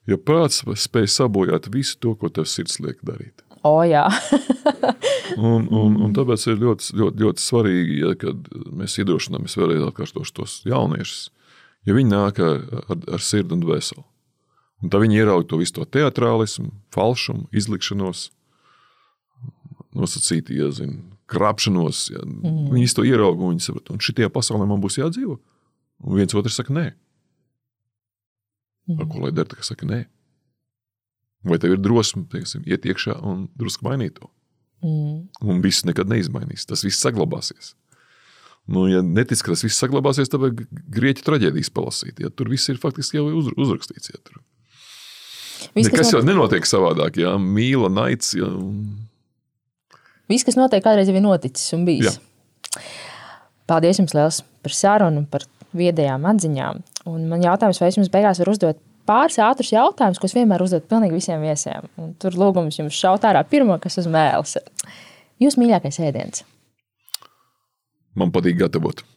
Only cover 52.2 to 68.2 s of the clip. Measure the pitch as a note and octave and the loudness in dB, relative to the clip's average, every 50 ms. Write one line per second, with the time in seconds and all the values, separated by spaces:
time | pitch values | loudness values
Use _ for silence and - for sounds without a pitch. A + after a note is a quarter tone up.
52.2 | _ _ _ _ _ _ _ _ - - - - - - - - - - - - | _ _ _ _ _ _ _ _ -12 -12 -12 -12 -12 -18 -18 -16 -16 -18 -18 -18
53.2 | - - - - _ _ _ _ _ - E3 E3 D#3+ E3+ F#3+ - F#3+ D#3 - D3+ | -20 -20 -20 -20 _ _ _ _ _ 0 2 4 4 4 4 4 2 2 4 2
54.2 | D3 D#3 D#3 - - _ _ _ _ D3 - - - G3 G#3 G#3+ G3+ E3+ D#3 D3 | 2 2 2 -2 -8 _ _ _ _ -8 -4 2 4 4 6 6 4 4 2 0
55.2 | D3 D3 - C#3+ - _ _ _ - _ - E3+ F3 F3 E3+ D#3+ D3 C#3 C3 C3 | -2 -2 -4 -8 -8 _ _ _ -20 _ -4 0 2 2 2 2 0 0 0 0
56.2 | D3 F#3 A3 G#3 F3 D#3+ D3+ C3+ - - - - F3+ _ _ - _ F3 E3 D#3+ | 2 2 2 2 2 0 -2 -2 -2 -4 -6 -8 -14 _ _ -12 _ -8 -6 -4
57.2 | D#3+ E3 E3 E3+ F3+ E3+ F3+ - A3+ G#3 F3+ - F3+ F3 F#3 G#3 G3 F#3 - G3 | -4 -2 0 2 4 4 4 4 4 2 2 4 2 2 4 4 2 4 4 4
58.2 | G#3 G#3 F#3 F3 F3 F#3 G#3 G#3 G3 E3 D3+ - _ _ _ _ _ - G#3 - | 4 4 4 2 2 0 2 2 2 0 0 -2 _ _ _ _ _ 2 4 4
59.2 | D#3+ - - - G#3+ A3 C4 - A#3 - A3 G#3+ B3+ C#4 - - C4 G3+ F3+ - | 4 2 2 2 2 2 2 0 0 0 2 4 4 4 2 2 0 0 2 0
60.2 | - F#3+ - B3 B3 A3 G3 F3 F3+ F#3 F3+ E3 - _ A3+ A3+ A3 F#3 D#3+ F3 | -4 -2 0 2 4 4 4 2 2 2 0 -2 0 _ 0 2 2 2 0 -2
61.2 | F#3 - E3+ D#3 D#3 D#3 D3+ C#3+ - - - - - F#3 _ - E3 D#3+ E3+ _ | -2 -4 -4 -2 -2 -2 -2 -2 -4 -6 -8 -10 -12 -14 _ -14 -14 -14 -12 _
62.2 | - F#3+ F3 F3 G3 G3+ F#3+ F3+ E3+ D3+ D3+ - D#3 D3+ - - - F#3 F#3 G3+ | -6 -4 0 4 4 4 4 2 0 -2 -4 -4 -6 -6 -4 0 2 4 4 4
63.2 | - A3 F#3+ C#3+ - - - D4 C4+ A3 F3+ D#3 - F#3 - - F3 E3 D#3+ D#3+ | 4 4 4 4 4 4 4 4 4 4 2 0 -2 -4 -4 -2 -2 2 2 4
64.2 | D#3 C#3 - D#3 D3+ - - - - - _ - - - - - - - - _ | 4 4 2 0 -2 -2 -6 -8 -8 -8 _ -14 -14 -14 -16 -20 -20 -20 -20 _
65.2 | _ _ _ _ A#3+ C#4+ C4+ B3 A#3+ A#3 G#3+ F3 - F3 C#3+ - E3 D3 C3+ - | _ _ _ _ 2 4 6 4 4 6 4 4 2 -2 -4 -2 -2 -2 -2 -4
66.2 | - - - - - _ _ _ _ _ _ _ _ _ _ _ _ _ - - | -8 -8 -10 -14 -14 _ _ _ _ _ _ _ _ _ _ _ _ _ -14 -14
67.2 | - - _ _ _ _ _ _ _ _ _ _ _ _ _ _ _ _ _ F#2 | -14 -20 _ _ _ _ _ _ _ _ _ _ _ _ _ _ _ _ _ 0